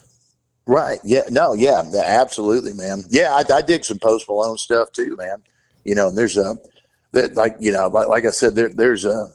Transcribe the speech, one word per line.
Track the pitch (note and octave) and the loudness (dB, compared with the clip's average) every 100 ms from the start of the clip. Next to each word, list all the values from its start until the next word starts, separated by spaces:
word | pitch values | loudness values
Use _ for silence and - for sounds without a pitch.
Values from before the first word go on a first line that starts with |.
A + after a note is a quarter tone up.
| _ _ _ _ _ _ - | _ _ _ _ _ _ 0
Right. | C#3 C#3 A2+ | 0 0 -6
Yeah. | G2 C3 - | 0 0 2
No, | B2 E3 | 0 2
yeah, | G#2+ C3+ A2 | 2 2 2
th-, | D#2+ G2 | 0 -2
absolutely, | F2 A2 B2+ - G#2 B2 G#2 | 2 2 2 0 0 0 -2
man. | G2+ F#2+ G2 F2+ | -10 -8 -8 -6
Yeah, | B2 E3+ | -2 0
I, | C#3 D3 | 0 2
I | C#3 | 0
dig | D#3+ E3+ | 2 -2
some | - G2+ | -2 -2
Post | A2+ A2 - | 0 0 -2
Malone | G#2 A2+ A2+ | -2 -2 -4
stuff | - A#2 A2 | -2 0 0
too, | - A#2+ - | -4 -6 -6
man. | F2+ G2+ _ _ _ _ | -10 -12 _ _ _ _
You | G2+ | -2
know, | G2+ F#2+ | 0 0
and | G2 | 2
there's | A#2 G2+ | 0 0
a, | G2 A2+ - _ _ _ _ | -2 -4 -14 _ _ _ _
that, | - B2 A2 | -2 0 0
like, | A2+ A2+ | 0 0
you | G#2+ | -2
know, | G2 F#2+ | 0 0
like, | G#2+ A2 | 0 2
like | A2+ | 0
I | A2+ | 0
said, | - A#2+ G#2 | 0 0 2
there, | A#2 | -2
there's | F#2+ B2 G#2+ | 2 2 2
a | G2+ A2 G2+ | -2 -4 -6